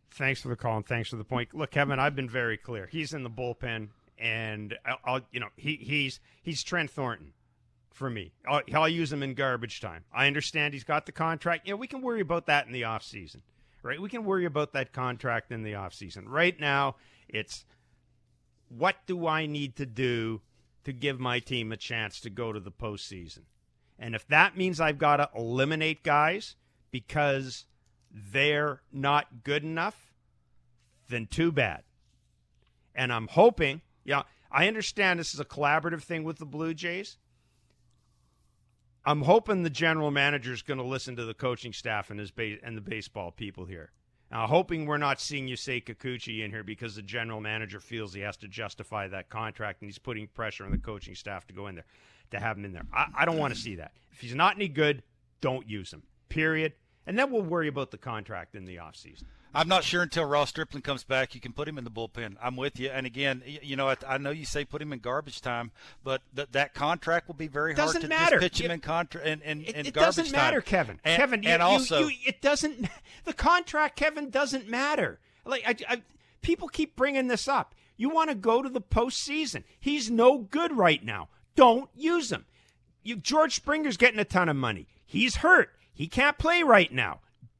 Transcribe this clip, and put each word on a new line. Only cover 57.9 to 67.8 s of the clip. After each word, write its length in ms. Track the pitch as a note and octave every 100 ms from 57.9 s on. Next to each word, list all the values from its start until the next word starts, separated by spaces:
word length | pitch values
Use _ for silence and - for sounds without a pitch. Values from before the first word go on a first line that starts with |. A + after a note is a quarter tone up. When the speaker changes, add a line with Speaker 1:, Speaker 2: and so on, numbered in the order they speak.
Speaker 1:
the 60 | -
contract 580 | - A2+ G2+ G2 E2+ G#2+
in 80 |
the 120 | F#2 F2
offseason. 460 | D#2+ - D#2 D2 - - _
Speaker 2:
I'm 140 | D3 E3
not 160 | F#3
sure 180 | D#3 F3
until 220 | F3 E3 D3+
Ross 240 | D3 D3
Stripling 320 | - D#3+ C#3+
comes 200 | C3+ C3
back 300 | - C3 C3+
you 60 | B2+
can 120 | A#2+
put 120 | A#2 D3
him 120 | D3+
in 60 |
the 60 | A#2
bullpen. 460 | A2+ A2+ - A2+ G#2
I'm 140 | A#2+ B2+
with 220 | C#3 -
you. 100 | C3
And 160 | C3 B2+
again, 360 | A#2+ C#3 B2+ B2+
y-, 140 | D3
you 120 | C#3 C3+
know, 120 | C3+
I, 80 | C3 C3+
I 120 | C3+
know 120 | C#3
you 140 | D#3
say 220 | C#3+ D3 C#3+
put 160 | D3+
him 100 | D3+
in 60 | C3+
garbage 420 | A#2 C3 D3 -
time, 300 | B2+ A#2+ A#2+ - - -
but 160 | C3+ C3 -
th-, 140 | B2+ C#3+
that 220 | C#3 C#3+
contract 520 | - C#3+ E3+ - E3+ -
will 100 | D3+
be 100 | D#3
very 260 | C#3 D#3
hard 140 | D#3